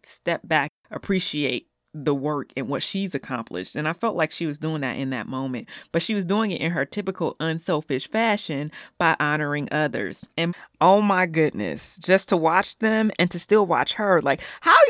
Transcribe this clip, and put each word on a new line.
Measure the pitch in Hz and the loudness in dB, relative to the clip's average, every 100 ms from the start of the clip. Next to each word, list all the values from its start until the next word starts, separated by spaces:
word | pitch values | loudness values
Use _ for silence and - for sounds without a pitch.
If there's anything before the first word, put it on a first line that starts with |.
| - | -16
step | - - 165 | -8 -4 -4
back, | - 156 139 _ - | 0 -2 -2 _ -14
appreciate | - - 185 - 151 139 123 _ _ _ 156 | -12 -2 -2 -2 -2 -2 -4 _ _ _ -6
the | 139 | -2
work | 143 143 147 - 147 | -2 -2 -4 -6 -8
and | 123 | -4
what | 147 | -4
she's | - 190 196 | -4 -4 -4
accomplished. | 135 - 123 113 90 - - | -6 -6 -8 -6 -8 -8 -6
And | 156 | -6
I | |
felt | 170 233 175 | -2 -4 -2
like | 156 | -4
she | - 165 | -2 -6
was | 147 | -4
doing | 160 156 | -6 -4
that | 131 123 | -4 -4
in | 135 | -6
that | 127 104 | -6 -6
moment, | 131 135 123 113 - - | -6 -6 -8 -10 -18 -4
but | 170 | -4
she | - | 0
was | 208 | -2
doing | 175 208 214 | 0 0 0
it | 180 | -2
in | 160 | -2
her | 170 | -2
typical | 143 208 190 185 165 - | -2 -4 -6 -4 -4 -4
unselfish | 160 165 - 156 - 131 - | -4 -4 -2 -2 -2 -6 -2
fashion | 220 226 208 - 139 151 - - - | -2 0 0 -4 -6 -8 -12 -16 -2
by | 170 160 | 0 2
honoring | 147 151 147 147 139 | 0 0 -2 -2 -2
others. | 151 151 113 95 - - - | 0 0 -2 -6 -8 -10 -4
And | 165 - - - | -4 -4 -10 2
oh | 170 202 | 6 6
my | 208 185 180 | 6 2 2
goodness, | 160 156 95 95 73 - - | 2 2 0 -6 -6 -10 -8
just | 175 190 - | 2 2 4
to | 180 | 2
watch | 160 180 - - | 4 2 0 -2
them | 220 220 214 - | 0 2 0 2
and | 180 | 0
to | 175 | 0
still | - 220 185 | 4 4 4
watch | 135 139 | 2 0
her, | - 202 175 | -2 4 4
like, | 139 139 - - | 4 0 -4 -2
how | 339 480 | 6 8